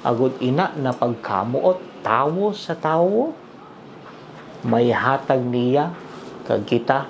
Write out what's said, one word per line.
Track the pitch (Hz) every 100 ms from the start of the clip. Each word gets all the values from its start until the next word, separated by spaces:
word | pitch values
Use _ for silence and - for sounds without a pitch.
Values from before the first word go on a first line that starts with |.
agud | 131 117 131 127
ina | 127 139 185 156
na | 131
pagkamuot, | 123 123 117 - 98 107 131 180 180 - -
tawo | - 113 143 170 208
sa | 180 - 165
tawo, | 156 160 175 214 302 311 - - - - - - - - - - - - 120
may | 113 120
hatag | 110 123 135 - 135 123
niya, | 123 123 139 160 175 - - - -
kag | - 104 107
kita | 120 117 135 139